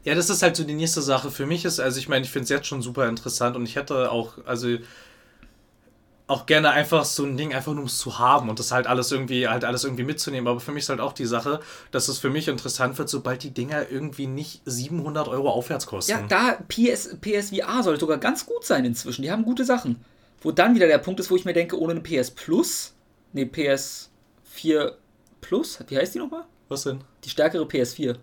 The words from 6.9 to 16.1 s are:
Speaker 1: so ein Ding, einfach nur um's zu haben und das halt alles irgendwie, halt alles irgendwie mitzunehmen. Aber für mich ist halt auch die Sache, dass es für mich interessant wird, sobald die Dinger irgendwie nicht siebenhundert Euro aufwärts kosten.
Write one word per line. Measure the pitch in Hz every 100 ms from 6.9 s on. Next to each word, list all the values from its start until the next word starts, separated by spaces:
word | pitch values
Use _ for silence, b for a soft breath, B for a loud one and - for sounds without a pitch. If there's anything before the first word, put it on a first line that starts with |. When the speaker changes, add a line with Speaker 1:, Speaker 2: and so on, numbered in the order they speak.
| 160 139
Speaker 1:
so | -
ein | 139 135
Ding, | 151
einfach | 131 143
nur | 147
um's | 127 -
zu | 123 113
haben | 123 143 117
und | 110
das | 113
halt | 127 120
alles | 127 123
irgendwie, | 135 127 127 120
halt | 120
alles | 120 123
irgendwie | 139 127
mitzunehmen. | 131 156 - 131 120
Aber | 120
für | 139
mich | 143
ist | 143
halt | 135
auch | 135
die | - 120
Sache, | 117 131 151 B B B
dass | 135 127
es | -
für | 139
mich | 147 156
interessant | 127 131 - 127 135
wird, | 139
sobald | 135 127 127
die | 143
Dinger | 131 131 151 -
irgendwie | 135 147 135 131
nicht | 135 156 -
siebenhundert | - 120 127 170 151 151 143
Euro | 131 139
aufwärts | 117 120 143 -
kosten. | 95 90